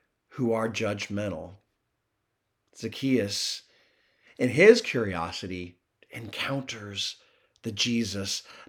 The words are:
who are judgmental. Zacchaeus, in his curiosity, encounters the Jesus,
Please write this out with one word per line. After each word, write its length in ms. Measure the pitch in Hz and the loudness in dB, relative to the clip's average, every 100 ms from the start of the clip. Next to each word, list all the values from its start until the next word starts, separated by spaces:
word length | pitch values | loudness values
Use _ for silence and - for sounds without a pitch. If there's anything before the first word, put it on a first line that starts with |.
| _ _ _ | _ _ _
who 240 | - 120 | -2 0
are 160 | 113 113 | 2 0
judgmental. 840 | 107 107 101 - 101 104 80 87 95 _ _ _ _ _ _ _ _ _ _ _ - | 0 -2 -2 -4 -4 -4 -6 -10 -16 _ _ _ _ _ _ _ _ _ _ _ -12
Zacchaeus, 880 | 113 - 135 127 101 98 - - - _ _ _ _ _ - - | -10 -4 2 2 2 -2 -4 -6 -12 _ _ _ _ _ -16 -2
in 100 | 127 | 2
his 300 | 117 208 233 | 8 8 8
curiosity, 1000 | - 127 104 87 85 - 92 92 90 - _ _ _ | 4 -2 -2 -2 -4 -6 -8 -6 -8 -14 _ _ _
encounters 1080 | 120 113 - - 139 131 117 104 98 - - _ _ _ _ | -14 -10 -6 -4 -4 -6 -10 -8 -6 -6 -8 _ _ _ _
the 80 | 117 | -6
Jesus, 680 | 101 120 117 104 98 98 - - - | -2 2 2 0 -2 -4 -4 -8 -20